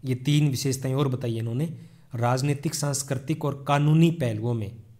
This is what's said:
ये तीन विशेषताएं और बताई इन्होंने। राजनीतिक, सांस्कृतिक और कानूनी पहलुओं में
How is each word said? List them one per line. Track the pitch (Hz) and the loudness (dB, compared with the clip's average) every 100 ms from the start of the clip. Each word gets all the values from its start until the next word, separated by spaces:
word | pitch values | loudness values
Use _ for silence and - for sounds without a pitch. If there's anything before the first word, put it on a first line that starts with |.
ये | 131 | -4
तीन | 123 139 147 147 | -4 2 4 4
विशेषताएं | 123 139 131 135 | 2 -2 -2 -2
और | 131 139 | 0 0
बताई | 127 120 113 | -2 -4 -4
इन्होंने। | 113 117 165 165 - - - | -4 -4 -4 -6 -16 -20 -12
राजनीतिक, | 117 117 131 143 143 160 | -2 0 2 0 0 -2
सांस्कृतिक | - 147 135 - 131 - 160 | -2 -2 -2 -4 -6 -4 -4
और | 143 139 135 | -2 -4 0
कानूनी | 143 147 156 165 | 2 6 6 6
पहलुओं | 165 123 110 113 | 4 -2 -2 -2
में | 117 101 - - - | -2 -4 -10 -20 -20